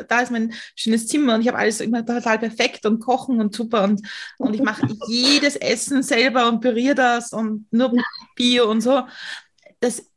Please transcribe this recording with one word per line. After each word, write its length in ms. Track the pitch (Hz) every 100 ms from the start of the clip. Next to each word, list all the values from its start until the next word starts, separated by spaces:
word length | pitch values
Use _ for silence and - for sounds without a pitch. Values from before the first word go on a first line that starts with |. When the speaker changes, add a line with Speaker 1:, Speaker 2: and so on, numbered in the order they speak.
| -
Speaker 1:
da 120 | 233
ist 120 | 247
mein 220 | 233 226 - - -
schönes 320 | 220 226 226
Zimmer 280 | 294 269 220
und 60 |
ich 60 | 233
habe 100 | 226
alles 220 | 208 214
immer 260 | 220 233 233
total 340 | 240 233 220
perfekt 460 | 226 226 240 - 214
und 140 | 226
kochen 400 | 254 254 262 233
und 160 | 208 208
super 300 | 233 226 196
und, 160 | 208 - - - -
und 160 | 262
ich 80 | 214
mache 240 | 294 - -
Speaker 2:
<laughs> 200 | 214 220
Speaker 1:
jedes 480 | 240 262 285 285 -
Essen 480 | - 240 - 277
selber 460 | - 233 262 247 233
und 100 | 226
püriere 360 | 254 233 262 262
das 360 | 247 240 240
und 360 | 226 220 214 -
nur 240 | 233 262 240
Speaker 2:
Ja. 80 | 233 - - -
Speaker 1:
Bio 340 | 247 247 220
und 120 | 220
so." 220 | 233 254 247 - - - _ _ - -
Das 260 | 240 - -